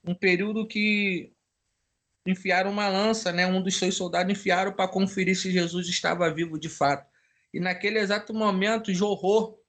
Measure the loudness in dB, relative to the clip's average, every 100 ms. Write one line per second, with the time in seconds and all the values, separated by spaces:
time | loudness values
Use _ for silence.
0 | -6 0 2 2 0 -2 -4 0 2 2
1 | 0 -2 -8 _ _ _ _ _ _ _
2 | _ _ -4 -2 0 0 2 0 0 2
3 | 2 0 -2 0 2 2 0 0 0 0
4 | -2 0 0 0 0 0 0 -2 -2 0
5 | 0 0 0 0 0 0 0 -2 -4 -2
6 | -2 0 0 0 -4 -6 -10 -2 0 0
7 | -6 _ _ _ _ -4 -4 -2 -2 0
8 | 0 -2 -2 0 0 2 2 0 0 0
9 | 0 0 2 2 2 -8